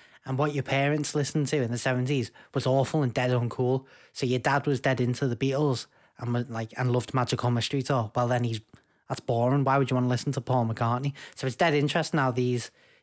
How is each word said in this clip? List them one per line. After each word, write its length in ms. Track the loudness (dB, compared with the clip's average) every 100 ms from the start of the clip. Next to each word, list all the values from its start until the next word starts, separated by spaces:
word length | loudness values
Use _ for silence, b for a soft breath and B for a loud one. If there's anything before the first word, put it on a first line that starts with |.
| B B -6
and 100 | -2
what 160 | -2
your 100 | -2
parents 500 | -2 0 2 0 -2
listened 340 | -2 -2 0 0
to 140 | 0
in 80 | 0
the 80 | -2
seventies 520 | 0 0 0 0 -2 B B
was 140 | -4 2
awful 360 | 2 2 0
and 120 | 0
dead 160 | 0 0
uncool. 560 | 0 0 0 0 0 B B B
So 140 | -6 -2
your 140 | 0
dad 260 | 2 0 2
was 140 | 0
dead 200 | 0 0
into 260 | 0 0 -2
the 100 | 0
Beatles 500 | 0 2 2 0 -4 b b -10
and 160 | -4
was, 160 | -2 -4
like, 240 | -6 -8 -2
and 160 | 0
loved 220 | 0 0
Magic 320 | 0 0 0 0
on 80 |
the 80 | 0
Street. 280 | 0 -2 0
Oh, 220 | 0 0
well, 140 | -2 0
then 160 | 2
he's, 160 | 0 -4 -8 b b b -10
that's 120 | -6
boring. 440 | -2 0 2 4
Why 140 | 4 2
would 100 | 2
you 40 |
wanna 140 | 2 2
listen 240 | 0 -2
to 100 | -4
Paul 240 | 0 0 0
McCartney? 480 | 0 0 0 -2 -6 B
So 120 | -8 -6
it's 100 | 0
dead 160 | 2
interesting 460 | 4 2 0 0 0
how 120 | 2
these, 380 | 2 0 0 -4 b b b